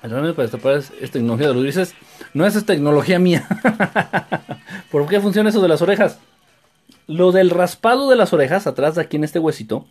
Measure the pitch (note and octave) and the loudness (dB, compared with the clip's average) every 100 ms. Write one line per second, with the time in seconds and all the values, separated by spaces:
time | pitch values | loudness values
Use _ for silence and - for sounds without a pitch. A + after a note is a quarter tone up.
0 | A#2 A#2+ D#3 E3 A#2+ A2 C3 C#3+ C#3 - | -8 -6 -4 -4 -6 -4 -2 -2 -4 -14
1 | B2+ C3+ A#2 A2+ D3 B2 C3+ D#3 F3+ - | -8 -4 -2 0 0 0 -2 -2 -4 -8
2 | - - - C#3 F#3+ G#3+ G#3+ E3+ D3 D3 | -20 -20 -10 0 0 0 -2 0 2 2
3 | C#3 F3+ F3+ E3+ - - B3+ A3+ F#3+ G#3+ | 2 2 4 2 -2 -2 -2 0 -2 -2
4 | F3+ F#3+ - F3+ - - - F#3+ - D3 | -2 -6 -6 -10 -10 -18 -16 -20 -4 -2
5 | D3 G3+ G3+ G3 G#3+ G#3+ F3+ D#3 E3+ G3+ | 0 0 0 0 2 2 2 2 2 2
6 | G3+ - _ _ _ _ _ _ _ _ | 0 -2 _ _ _ _ _ _ _ _
7 | - D#3+ F3+ F#3 F#3 E3+ F3 - A3+ B3+ | -10 2 4 4 4 2 -2 0 0 0
8 | C#4 B3 F#3+ D#3 C3+ F#3 F3 - C#3+ E3 | 2 2 4 2 2 0 -2 -2 -2 -2
9 | D#3 D3+ D3+ F3 D#3+ D3+ G#3+ A#2+ - | -4 -4 -4 -2 -2 -4 -8 -8 -8